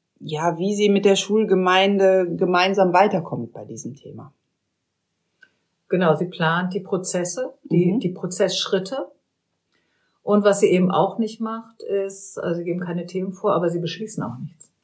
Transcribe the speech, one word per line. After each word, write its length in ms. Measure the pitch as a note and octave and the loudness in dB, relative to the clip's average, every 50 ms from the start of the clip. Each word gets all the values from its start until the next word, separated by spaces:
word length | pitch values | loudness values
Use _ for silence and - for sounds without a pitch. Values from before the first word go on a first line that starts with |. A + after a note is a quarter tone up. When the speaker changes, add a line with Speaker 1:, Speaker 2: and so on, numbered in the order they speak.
| _ _ _ - | _ _ _ -16
Speaker 1:
ja, 380 | - D3 D3+ D3+ E3 F3 E3 | -10 -8 -6 -2 -2 -2 -2
wie 180 | D#3+ F#3 G3+ G#3 | 0 -2 -2 0
sie 140 | G3+ G#3 G3+ | 2 2 4
mit 160 | G3+ G3 G3+ | 4 4 4
der 100 | G3+ G3 | 4 4
Schulgemeinde 1200 | F#3+ - - G#3 A3 G#3+ F3+ F#3+ F#3 F#3 F3+ F#3 F#3+ G3 G3 G3+ G3 G3 F#3+ F#3 F#3+ F3+ E3+ E3+ | 2 0 0 0 0 2 2 2 2 4 4 4 4 4 4 4 4 4 6 6 4 2 0 0
gemeinsam 580 | E3 F#3 F3 F3+ F3 F3+ F#3+ G3 G3+ F#3+ F3+ E3+ | -2 0 2 2 2 2 2 4 4 2 4 6
weiterkommt 600 | F3+ G3+ G#3 - E3+ - - C#3+ C3 A#2 - - | 6 6 6 4 0 -2 -4 -6 -8 -8 -10 -12
bei 120 | A2 G#2+ | -16 -14
diesem 300 | A2+ A2+ A2+ - A#2 - | -14 -14 -12 -12 -14 -14
Thema. 380 | - - G#2+ A2 A2+ - - _ _ _ _ _ _ _ _ _ _ _ _ _ _ _ _ _ _ _ _ _ _ - _ _ _ _ _ _ _ _ - | -14 -18 -18 -18 -18 -18 -20 _ _ _ _ _ _ _ _ _ _ _ _ _ _ _ _ _ _ _ _ _ _ -20 _ _ _ _ _ _ _ _ -2
Speaker 2:
Genau, 260 | F#3+ F3+ F#3 D#3+ D3+ | 0 2 4 4 2
sie 100 | D#3 F3+ | 2 0
plant 460 | F3+ - - E3 D#3+ E3 F3 F#3 F#3 F#3 | -6 -4 -2 -2 0 0 0 -2 -2 -4
die 60 | G3 | -6
Prozesse, 720 | F#3 - G3 F3+ F#3 - - F3+ E3+ - - B3+ B3+ - - _ - | -4 -4 -4 -4 -4 -4 -4 -4 -4 -4 -6 -6 -8 -8 -10 _ -6
die, 300 | - E3 E3+ F3+ F3+ G3 | 0 2 4 4 4 2
Speaker 1:
Mhm. 60 | C4 | 0
Speaker 2:
die 100 | - F3+ | -2 -4
Prozessschritte. 960 | - - - F3 - - G3+ F#3 - - - - G#3 F#3+ F#3+ - C4 C#4 F4 - _ _ _ _ _ _ _ _ _ _ _ _ _ _ _ _ _ _ _ _ _ _ - | -6 -6 -8 -6 -2 0 0 0 0 -4 -4 -2 -2 -2 -2 -4 -6 -8 -8 -10 _ _ _ _ _ _ _ _ _ _ _ _ _ _ _ _ _ _ _ _ _ _ 0
Und 200 | - G#3 G#3 G3+ | 2 2 4 4
was 160 | G#3 G3 - | 4 4 4
sie 80 | A3 | 4
eben 240 | - F3+ F3+ F3+ F3+ | 4 4 4 4 2
auch 260 | - - G3+ F#3+ - | 2 2 0 0 0
nicht 240 | - A3+ G#3+ - - | -2 -4 -4 -4 -8
macht, 400 | A3 A3 A3+ A3+ A3+ - _ - | -8 -6 -8 -8 -12 -16 _ -16
ist, 560 | - - G3 G3 G3 G3 G3 - - - - | -8 -4 -4 -4 -4 -6 -8 -12 -16 -14 -12
also 220 | F3+ - F3+ E3+ F3 | -8 -4 -4 -4 -4
sie 40 | E3+ | -4
geben 160 | F3 E3+ F3+ | -6 -6 -6
keine 260 | F3+ F3 E3+ F3 - | -6 -6 -6 -6 -6
Themen 260 | - - F3+ F#3 G3+ F#3 | -6 -6 -6 -6 -6 -8
vor, 200 | - - G3+ - | -4 -2 0 0
aber 160 | E3+ F3+ E3+ | 0 0 -2
sie 100 | E3+ E3+ | -2 -2
beschließen 420 | E3 - - - A3 G#3+ - - - | -6 -6 -8 -8 -10 -10 -8 -8 -8
auch 140 | - A#2 | -8 -10
nichts. 340 | B2+ - - - _ - _ _ _ | -12 -12 -14 -16 _ -20 _ _ _